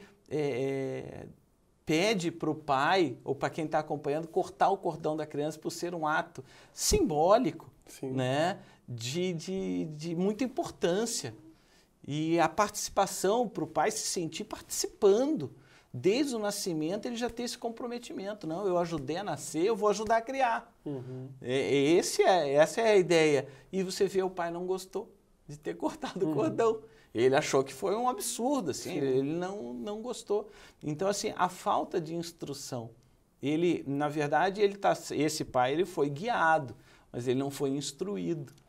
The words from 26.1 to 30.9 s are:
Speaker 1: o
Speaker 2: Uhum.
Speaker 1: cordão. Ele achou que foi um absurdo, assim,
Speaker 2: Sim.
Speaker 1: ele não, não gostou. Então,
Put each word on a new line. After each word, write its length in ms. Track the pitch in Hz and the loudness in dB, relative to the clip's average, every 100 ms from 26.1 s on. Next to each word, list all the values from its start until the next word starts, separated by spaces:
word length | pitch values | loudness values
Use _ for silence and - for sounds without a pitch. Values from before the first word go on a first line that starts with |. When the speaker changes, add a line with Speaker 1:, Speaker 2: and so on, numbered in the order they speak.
| - 175 | -2 0
Speaker 1:
o 20 | |
Speaker 2:
Uhum. 40 | |
Speaker 1:
cordão. 460 | 147 160 - 226 220 - - _ | 2 0 2 2 2 -6 -20 _
Ele 220 | 107 131 135 | 2 4 4
achou 260 | 151 135 | 4 2
que 100 | 131 | 0
foi 220 | - 190 | -4 -2
um 140 | 208 247 | 0 0
absurdo, 640 | 247 - - 240 285 170 | -2 -4 -2 0 0 -2
assim, 180 | 113 120 | -6 -6
Speaker 2:
Sim. 80 | 147 | -2
Speaker 1:
ele 240 | 135 131 | 0 2
não, 500 | 139 165 180 202 240 | 0 -2 -4 -8 -10
não 300 | 247 220 208 | -8 -8 -8
gostou. 460 | 233 233 - 208 208 - - _ | -8 -8 -2 -2 -2 -14 -20 _
Então, 240 | 147 | -8